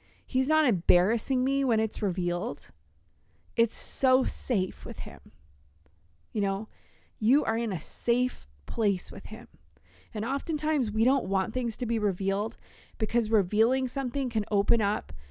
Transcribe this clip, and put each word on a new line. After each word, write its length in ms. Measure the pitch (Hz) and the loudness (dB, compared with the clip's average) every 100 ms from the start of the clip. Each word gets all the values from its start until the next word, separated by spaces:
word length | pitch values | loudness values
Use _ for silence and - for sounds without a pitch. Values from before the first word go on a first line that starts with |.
| _ _ _ | _ _ _
He's 220 | 156 254 | -2 2
not 180 | 311 294 | 2 2
embarrassing 800 | 185 - 175 185 226 - 254 | 2 6 6 4 0 0 0
me 200 | 262 277 | 0 0
when 160 | 269 220 | 0 0
it's 220 | 220 - | 0 -2
revealed. 680 | 202 175 175 175 220 285 - - _ _ _ _ _ _ - - | -2 -2 -2 -2 -4 -8 -16 -20 _ _ _ _ _ _ -8 0
It's 220 | 233 - | 0 0
so 460 | - - 262 262 | -6 0 4 4
safe 600 | 240 - - 214 185 - - | 2 -2 -2 0 0 -4 -8
with 140 | 220 | -4
him. 200 | 208 71 208 - - - - _ _ _ - _ _ | -4 -4 -16 -20 -20 -20 -20 _ _ _ -20 _ _
You 100 | 214 | -4
know, 280 | 196 196 220 - - - _ _ | -2 -4 -8 -16 -20 -20 _ _
you 240 | 220 285 | 2 2
are 140 | - 226 | 2 -2
in 160 | 233 | -2
a 60 | 170 | -4
safe 680 | - - - 240 254 - - - - | -6 -6 0 2 0 -4 -12 -14 -4
place 460 | - 214 185 - | 0 2 0 -4
with 160 | - - | -8 -8
him. 200 | 214 240 - - _ _ - _ | -10 -12 -20 -20 _ _ -20 _
And 120 | 220 226 | -8 -4
oftentimes 680 | 277 - 302 302 302 220 | -4 -4 -2 0 0 0
we 120 | 214 | 2
don't 220 | 233 277 190 | 2 2 0
want 280 | 196 196 | -2 -2
things 240 | 254 240 - | -2 -4 -4
to 80 | 226 | -4
be 140 | 226 | 0
revealed 580 | 208 180 190 196 226 - - - - - | 0 0 -2 -2 -4 -10 -20 -20 -20 -2
because 320 | - 233 214 | 0 0 2
revealing 580 | 214 180 208 226 262 254 | 2 2 2 2 2 -2
something 420 | 277 254 277 262 | -4 -4 -2 -2
can 160 | 226 202 | -2 0
open 300 | 202 202 226 | 2 6 6
up 320 | 202 214 - - - | 6 -2 -6 -10 -10